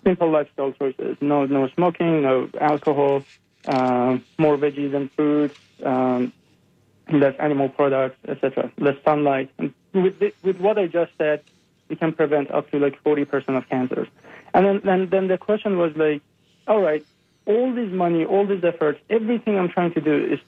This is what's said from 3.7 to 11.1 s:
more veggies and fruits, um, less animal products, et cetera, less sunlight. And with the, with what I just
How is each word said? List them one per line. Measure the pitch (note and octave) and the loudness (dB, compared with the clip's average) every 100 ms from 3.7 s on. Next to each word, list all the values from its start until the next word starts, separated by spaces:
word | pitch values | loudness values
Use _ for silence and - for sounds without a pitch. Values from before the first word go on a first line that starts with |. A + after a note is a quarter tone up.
| C3+ B2+ B2 B2 B2+ - - | 0 2 2 2 0 -4 0
more | D#3 C#3+ | 2 2
veggies | D3 C#3 C#3+ | 0 -2 -4
and | C#3 C#3 | -4 -4
fruits, | - D3+ D3 D3 - _ - | -2 0 2 0 -4 _ -8
um, | C#3 B2+ B2+ B2 B2 - _ _ _ _ _ _ - | -2 0 0 0 -4 -8 _ _ _ _ _ _ -2
less | D3 C#3 C3 | 2 2 2
animal | D#3 C#3 C3+ | -2 0 -2
products, | - C#3+ C3+ C3 - - | 0 0 2 -2 -4 -10
et | C3+ | -4
cetera, | C3+ - - - | -4 -2 -6 -2
less | C#3+ C#3 | -2 0
sunlight. | D#3 D3 C#3+ C3+ C3 - | 0 2 2 0 -4 -8
And | C#3+ - _ | -10 -10 _
with | F#3+ F#3 - | 0 0 0
the, | G3+ - | -4 -2
with | F#3+ F#3 | -4 0
what | G3 G#3 | 0 0
I | F3 | 0
just | E3+ E3 | -2 -4